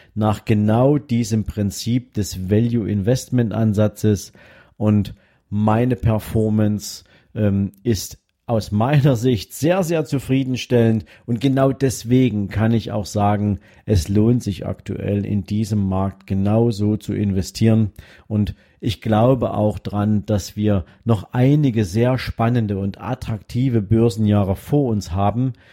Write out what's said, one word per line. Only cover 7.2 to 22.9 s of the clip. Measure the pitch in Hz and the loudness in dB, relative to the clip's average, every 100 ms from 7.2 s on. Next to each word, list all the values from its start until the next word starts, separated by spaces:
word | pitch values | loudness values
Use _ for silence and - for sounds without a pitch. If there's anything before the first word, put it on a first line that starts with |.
| _ | _
ähm, | - 104 98 98 - | -2 0 0 -2 -4
ist | - 104 - - _ _ - | -2 -2 -4 -16 _ _ -4
aus | 117 - | -4 -2
meiner | 104 120 151 143 120 | -2 2 2 4 2
Sicht | 127 120 - | 0 -2 -4
sehr, | - 156 185 | -4 0 0
sehr | 165 165 | 0 -2
zufriedenstellend. | 156 139 120 135 131 123 - 123 113 110 104 - | -2 -4 -2 -2 -2 -6 0 2 2 0 -4 -12
Und | - 117 | -8 -2
genau | 139 135 135 | 0 2 2
deswegen | 135 135 - 113 127 127 104 98 | 2 -2 -2 0 2 2 0 -4
kann | 101 110 | 0 2
ich | 113 - | 0 -2
auch | 113 95 | -8 -6
sagen, | 104 101 104 104 98 _ - - | 0 0 2 0 -2 _ -10 0
es | 104 78 | 0 2
lohnt | 101 110 123 | 2 4 2
sich | 107 92 - | 0 -6 -8
aktuell | 95 - - 98 101 | -10 -10 -8 -4 -2
in | 101 101 | -2 -4
diesem | 92 104 110 107 95 | -4 -4 -2 -2 0
Markt | 95 98 - - | 0 -2 -6 -6
genauso | 98 98 107 117 101 104 107 | -2 2 2 2 0 0 -2
zu | - | -2
investieren. | 98 104 95 87 - 113 110 107 - - - - | -2 0 0 -4 0 4 4 2 -4 -20 -20 -6
Und | 107 101 - _ _ | -2 -2 -6 _ _
ich | 117 - | -6 -4
glaube | 113 107 120 135 117 | 0 4 4 4 0
auch | 104 107 92 | 0 -2 -2
dran, | - 101 104 104 98 | -6 -2 0 0 0
dass | 107 - - | -2 -4 -2
wir | 104 98 - _ | 0 0 -2 _
noch | - 110 - | -2 0 0
einige | 127 127 151 143 113 101 | 0 2 4 2 0 0
sehr | 101 120 127 | 0 0 0
spannende | - - 113 120 107 98 | -4 -2 0 0 0 -2
und | 98 | -4